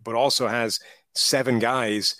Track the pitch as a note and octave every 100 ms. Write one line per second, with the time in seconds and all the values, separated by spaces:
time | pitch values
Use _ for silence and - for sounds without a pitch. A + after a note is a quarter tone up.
0 | - A#2 C3+ - A#2+ A#2 A2+ - - -
1 | _ - - C#3 B2+ A#2 A#2 C3 A2+ G#2
2 | G2 -